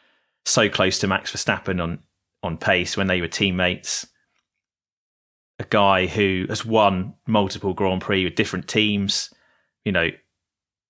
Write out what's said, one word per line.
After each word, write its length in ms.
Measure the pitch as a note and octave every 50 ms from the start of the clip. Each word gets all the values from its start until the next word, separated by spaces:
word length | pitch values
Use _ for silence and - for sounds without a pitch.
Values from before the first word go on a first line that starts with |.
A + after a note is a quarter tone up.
| _ _ _ _ _ _ _ _ -
so 240 | - - B2 A2 G2+
close 300 | - - G2 F#2+ F#2 -
to 80 | - G2
Max 280 | F#2+ F#2+ - - -
Verstappen 480 | - - - G#2 F#2 - - F#2 F2+ E2+
on, 160 | E2+ E2+ - _ _ _ _ _ _ _ _ -
on 120 | F2+ E2
pace 400 | D#2+ - A2 G2 F2+ F2 - -
when 120 | - G2 F#2+
they 120 | F#2 F#2
were 80 | F2 E2
teammates, 800 | - - G#2+ G2 F2+ F#2 F2+ F2+ F2+ - - - - - - - _ _ _ _ _ _ _ _ _ _ _ _ _ _ _ _ _ _ _ _ _ _ _ _ _ _ _ _ _ -
a 60 | A2
guy 420 | - - G#2+ G2+ G2 F#2+ F#2 F#2
who 400 | F2 D#2+ A2 G#2 F#2+ F#2 F#2 F#2 -
has 160 | G#2+ - -
won 500 | A2+ A2 A2 G#2+ G2+ F#2+ F#2 F#2 A2 - _ _
multiple 480 | - A2 G#2+ G2+ F#2+ - G2 - G2 F2+
Grand 280 | - G2+ F#2+ F#2 F#2
Prix 240 | - - G#2 F#2+ F#2
with 100 | F2 -
different 320 | - G#2+ - - F2+ - -
teams, 640 | - A2 G#2+ G#2 G#2 G2+ G2 F#2+ - - - - _ _ _ _ _ _ _ _ _ _ -
you 60 | G#2+
know, 180 | F#2 E2+ E2+ E2 - - _ _ _ _ _ _ _ _ _ _ _ _ _